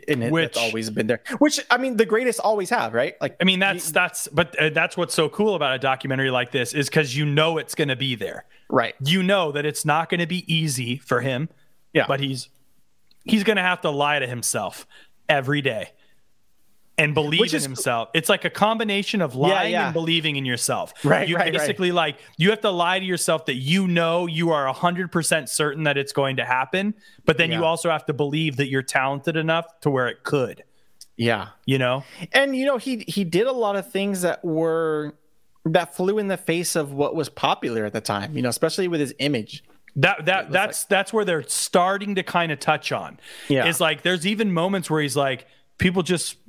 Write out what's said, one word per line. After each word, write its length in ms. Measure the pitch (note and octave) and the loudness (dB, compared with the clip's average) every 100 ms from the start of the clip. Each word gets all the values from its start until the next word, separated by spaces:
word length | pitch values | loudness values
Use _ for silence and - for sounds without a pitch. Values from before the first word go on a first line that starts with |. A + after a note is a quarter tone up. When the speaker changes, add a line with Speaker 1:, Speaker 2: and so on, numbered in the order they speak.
| - | -2
Speaker 1:
and 160 | C3+ | -2
it, 80 | A#2 | 0
Speaker 2:
Which 220 | E3 D3+ | 0 0
Speaker 1:
that's 40 | A#2 | -2
always 320 | A2+ A2+ A2 | -2 -2 -4
been 160 | G#2+ A2 | -2 -2
there. 140 | - - B3+ | -2 -4 2
Which, 200 | D4 D4 - | 2 2 0
I 80 | A#3+ | 0
mean, 200 | C4 A3 | 2 0
the 80 | G#3 | 2
greatest 340 | G#3+ B3 A3 | 2 0 0
always 300 | G#3 G#3+ F#3 | 0 0 0
have, 220 | A3+ A2+ A#2 | 0 0 0
right? 200 | C#3+ - | 0 -2
Like, 140 | C3+ - | -6 0
Speaker 2:
I 40 | F#3 | 2
mean, 140 | F#3 | 4
that's, 280 | G3 F3+ D#3+ | 2 0 0
Speaker 1:
he 40 | |
Speaker 2:
that's, 340 | D#3 F3+ - - | 0 0 -4 -4
but, 300 | D3 F3 - | -2 0 2
uh, 100 | D#3 | 0
that's 260 | D3+ F3 - | 2 -2 -2
what's 160 | E3 | -2
so 160 | - D3+ | 0 0
cool 240 | - G#3+ F3+ | 2 0 2
about 180 | C#3+ C3 | 0 0
a 40 | |
documentary 520 | C3+ C3 C#3 C3+ C3+ | 0 -2 -2 -2 0
like 200 | B2+ B2 | 0 0
this 220 | C3+ A#2+ | -2 -2
is 160 | D3+ C#3 | -2 0
'cause 240 | D#3 C#3+ C3+ | 2 2 0
you 100 | D3 | 0
know 320 | C#3+ D#3+ D#3+ | 2 2 0
it's 140 | - - | -4 -2
gonna 200 | C#3+ A#2 | -2 0
be 200 | C3+ A#2 | -4 -4
there. 300 | F#2 - - - - | -6 -10 -16 -18 0
Speaker 1:
Right. 260 | C3+ A2+ - | 0 0 -2
Speaker 2:
You 180 | C3+ F#3+ | 0 2
know 280 | F#3 G3+ D#3+ | 4 2 2
that 140 | C#3+ D3+ | 0 -2
it's 200 | D3 D3+ | -2 0
not 240 | D3+ E3 | 2 2
gonna 180 | F3 E3 | -2 -2
be 240 | F3+ - | -4 -2
easy 460 | E3 D#3+ B2+ A#2 C3+ | 0 0 -2 -4 -4
for 240 | - B2 | 0 0
him. 280 | C3 B2 E3 _ - - _ | 0 -2 -4 _ -20 -20 _
Speaker 1:
Yeah. 120 | D#3 A#2+ | 0 2
Speaker 2:
But 120 | C#3 | 0
he's, 300 | C#3 C3 - _ _ _ _ _ _ - | -2 -6 -10 _ _ _ _ _ _ -12
he's 200 | - A3 | 0 2
gonna 180 | G3 G3+ | 4 2
have 180 | F#3 F3+ | 2 0
to 80 | E3 | 0
lie 260 | C#3+ C#3+ D3 | 0 2 0
to 60 | B2+ | -2
himself 600 | A#2+ - A#2 F#2+ - - - - - - | -4 -2 -2 -4 -8 -20 -20 -20 -10 0
every 320 | C#3+ C3 D3 | 0 2 0
day 300 | C3+ G#2+ F2 _ _ _ _ _ _ _ _ _ _ - | 0 -2 -8 _ _ _ _ _ _ _ _ _ _ -2
and 160 | D3+ D3 | 0 2
believe 240 | D3 E3+ | 0 2
Speaker 1:
Which 140 | A#3+ | 2
Speaker 2:
in 40 | D4 | 0
Speaker 1:
is 60 | |
Speaker 2:
himself. 460 | C#3 B2+ C3+ A#2 A2+ | -4 -4 -2 -2 -2
It's 160 | E3 D#3+ | -2 0
like 160 | F#3+ F3+ | 0 0
a 40 | |
combination 720 | - G#3 A3+ G#3+ G3+ G3 G#3+ | 0 0 2 -2 -2 -2 -2
of 120 | D#3 | -2
Speaker 1:
Yeah, 60 | B2+ | 2
Speaker 2:
lying 320 | C#3+ G3 F#3+ | 2 4 2
Speaker 1:
yeah. 140 | F3 C#3 | 0 0
Speaker 2:
and 80 | |
believing 420 | E3 E3 E3 D#3 C#3+ | -2 0 0 0 -2
in 100 | C3 | -2
yourself. 480 | A#2+ - A2+ D#2+ - | -2 -2 -2 -4 -2
Speaker 1:
Right, 240 | C#3+ - - | 2 2 2
Speaker 2:
You 80 | E3+ | 0
Speaker 1:
right, 100 | E3+ | 0
right. 80 | |
Speaker 2:
basically, 380 | D#3+ D3 C#3 F3+ | 0 -2 0 0
like, 280 | F3 D#3 C#3+ - - | 0 0 -4 -12 0
you 140 | F3+ | 2
have 100 | G#3+ | 2
to 80 | G#3+ | 0
lie 300 | F3 F3 F#3+ | 2 0 0
to 60 | F#3 | -2
yourself 420 | F3 - D#3+ - | -2 0 0 0
that 80 | B2+ | -4
you 320 | C3 F#3 F#3+ | 0 2 2
know 400 | E3+ E3 E3+ F3 | 2 2 0 -2
you 240 | D#3+ E3+ | 0 2
are 160 | D3+ C3+ | 2 0
a 60 | |
hundred 380 | C3 F3 F3 F3+ | 0 0 0 -2
percent 380 | F3 D#3 E3 C3 | -2 0 -2 -2
certain 340 | - D3+ D3 D3+ | -2 -2 0 0
that 120 | C#3 | 0
it's 140 | C#3 | -2
going 220 | - C3+ C3 | -2 0 0
to 100 | A#2+ | 0
happen, 480 | B2+ C3+ F#3 G3+ - - - - | 0 0 -2 -2 -4 -12 -4 0
but 120 | D#3+ | 2
then 100 | E3 | 2
you 100 | E3 | 2
Speaker 1:
Yeah. 40 | D#3+ | 0
Speaker 2:
also 240 | E3 F3 | 0 0
have 160 | D#3 - | 0 -2
to 80 | |
believe 440 | C#3 D3 D3+ D#3+ C3 | -2 -2 0 -2 -2
that 100 | C#3 | 0
you're 160 | C3+ | -2
talented 520 | C3 C#3 C3+ C#3 E3+ D#3+ | 0 0 0 -2 -2 -2
enough 300 | D#3+ E3 E3 - | 0 0 -2 -4
to 80 | D3+ | 0
where 180 | C3+ A#2+ | 0 0
it 140 | - | -4
could. 400 | - D3 A#2 - - _ _ - - - | -2 0 0 -6 -20 _ _ -20 -14 -2
Speaker 1:
Yeah. 300 | A#2 A2 G#2 - - | 0 0 -2 -8 0
Speaker 2:
You 140 | C3+ | 2
know? 240 | B2+ C3 - - F3 | 2 -2 -6 -16 0
Speaker 1:
And, 220 | C4 C#4 C4 | 2 2 2
you 100 | C4+ | 0
know, 120 | B3+ | 0
he, 260 | C4+ A#3 F#3 | -2 -6 -4
he 160 | G3+ | -2
did 240 | F3 F3 B3 | 0 2 2
a 40 | |
lot 220 | B3+ G#3+ G3+ | 0 0 -2
of 140 | F#3+ | -4
things 300 | F#3+ G3+ F#3+ | -4 -2 0
that 220 | F3+ - F3 | -2 -2 -2
were, 680 | D#3 E3 E3 D#3+ D3+ D3 - _ _ _ _ E3 | 0 0 0 0 -2 -4 -10 _ _ _ _ 0
that 300 | F3 E3+ - | 2 0 -2
flew 240 | F#3 G#3+ | 0 0
in 80 | G3 | 0
the 100 | F#3 | -4
face 380 | - E3+ E3+ E3+ | -2 -2 0 -2
of 180 | C#3+ | -2
what 220 | C#3 D3 E3 | 0 0 0
was 140 | C#3 | -4
popular 560 | - C#3+ G3 C3+ A2+ G#2 | 0 0 0 -2 -2 -2
at 80 | |
the 80 | A2 | -4
time, 340 | - G2+ G#2 D3 | -2 -2 -2 -4
you 80 | |
know, 60 | B2 | -2
especially 380 | - D#3+ - F3+ | 0 -2 0 -2
with 120 | E3 | -2
his 160 | C3+ - | -4 -2
image. 460 | C#3 B2+ G#2 C#3+ - - - D3 | -2 -2 -6 -14 -20 -20 -8 2
Speaker 2:
That, 300 | F3 F3 D#3 | 2 2 0
that, 180 | F#3+ | 0
Speaker 1:
It 40 | - | 0
was 60 | |
Speaker 2:
that's, 300 | F3 G#3 - | 0 0 -4
Speaker 1:
like 60 | - | 0
Speaker 2:
that's 240 | G3 G3 | 0 2
where 120 | A3 F#3+ | -2 0
they're 180 | D#3+ - | -2 -2
starting 680 | - - F#3 F3+ G3 G#3 F#3+ | -4 2 2 4 0 -2 -4
to 80 | |
kinda 320 | - F3 E3+ C#3+ | 0 0 0 0
touch 340 | - D3+ - | 0 0 0
on. 280 | A#2 D#2 - - - - | -6 -6 -16 -20 -12 0
Speaker 1:
Yeah. 160 | C3+ B2 | 2 4
Speaker 2:
It's 120 | E3 | 4
like, 240 | E3 D3+ | 2 2
there's 220 | F3 F3+ F3+ | 0 0 0
even 240 | G#3+ A3 | 0 0
moments 360 | E3+ F#3 G3 - | 0 0 -2 0
where 120 | D#3 | 0
he's 160 | C#3+ C3+ | 0 0
like, 300 | C3+ B2+ - _ _ - | 0 -2 -10 _ _ 0
"People 220 | F3+ F#3 | 0 2
just, 340 | E3 F3 - - | 0 -2 -2 -10